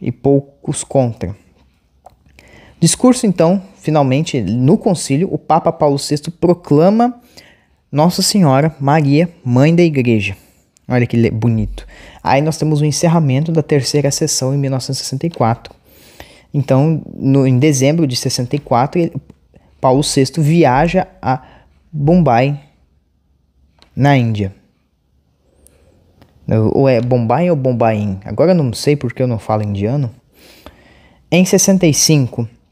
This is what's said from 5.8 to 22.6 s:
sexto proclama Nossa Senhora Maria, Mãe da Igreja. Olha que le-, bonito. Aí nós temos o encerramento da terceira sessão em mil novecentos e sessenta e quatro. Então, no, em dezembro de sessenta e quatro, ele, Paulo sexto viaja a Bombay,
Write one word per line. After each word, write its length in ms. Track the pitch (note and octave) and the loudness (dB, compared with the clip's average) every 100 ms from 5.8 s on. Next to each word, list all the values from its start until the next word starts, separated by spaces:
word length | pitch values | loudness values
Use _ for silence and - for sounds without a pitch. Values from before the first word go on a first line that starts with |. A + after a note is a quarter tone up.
| D3+ C#3 | 0 0
sexto 320 | - D3 - | -4 -6 -6
proclama 920 | - E3+ E3+ - D3 F3+ A3 B3 B3 _ - - _ _ _ - | -4 0 0 2 4 4 2 0 -2 _ -20 -20 _ _ _ -8
Nossa 300 | C#3 E3+ F#3 | 0 0 0
Senhora 520 | - G#3 D#3 C3+ D#3 - | -2 2 2 2 0 -2
Maria, 500 | C3+ D#3+ C#3 C#3+ F3 - | 0 2 2 2 0 -4
Mãe 320 | B2 B2 D3+ E3+ | -2 2 4 4
da 60 | |
Igreja. 560 | E3+ C#3 A#2+ A2 G2 G2+ _ _ _ _ - | 2 0 0 0 -2 -8 _ _ _ _ -4
Olha 200 | B2 A#2+ | -2 0
que 100 | A#2+ | 0
le-, 140 | A#2 | 0
bonito. 560 | A2 A#2 A2 G#2+ - - - - - | 0 -2 -2 -4 -8 -18 -20 -20 -8
Aí 160 | - C3+ | 0 0
nós 160 | D#3 - | 0 -2
temos 220 | D3+ D3 | -2 0
o 60 | D3+ | 0
encerramento 680 | C#3 E3+ E3+ C#3+ C3 E3 | 0 0 2 2 0 0
da 120 | D#3+ | -2
terceira 480 | - D3 B2+ D3 C#3+ | 0 -2 0 -2 -2
sessão 420 | - D#3 - C3 | -2 -4 -4 -4
em 40 | C#3+ | -2
mil 120 | C3+ | -2
novecentos 320 | C3 - C3+ | -4 -6 -10
e 20 | |
sessenta 220 | - C3+ E3+ | -8 -6 -8
e 40 | |
quatro. 440 | - A2+ A#2 - - _ _ - - - - _ | 0 0 0 -8 -20 _ _ -20 -20 -20 -20 _
Então, 480 | D3 C3+ C3 D#3 D#3 - G1+ | -6 0 2 2 -2 -8 -6
no, 320 | C3 C3+ C3+ | 0 2 2
em 100 | B2 | 2
dezembro 480 | D#3 C3+ C3+ E3 C#3+ | 2 2 0 0 -2
de 100 | B2 | -4
sessenta 400 | C3 - B2 D3 | -6 -6 -6 -6
e 40 | |
quatro, 420 | - A#2+ C#3 F3+ | -2 0 0 -2
ele, 120 | E3+ - - - _ _ _ - | -4 -6 -16 -20 _ _ _ -4
Paulo 220 | C3+ C3 | 0 0
sexto 360 | C#3+ C#3+ C3+ E3 | 0 0 0 0
viaja 680 | D3 E3+ C#3 C3 E3 F#3 - - | 0 4 4 2 2 -2 -4 -8
a 220 | A#2+ C3 - - _ _ _ | -6 -6 -8 -20 _ _ _
Bombay, 680 | D3+ C#3+ F3+ C#3+ A#2 C3+ C#3+ | -4 2 2 4 2 0 -4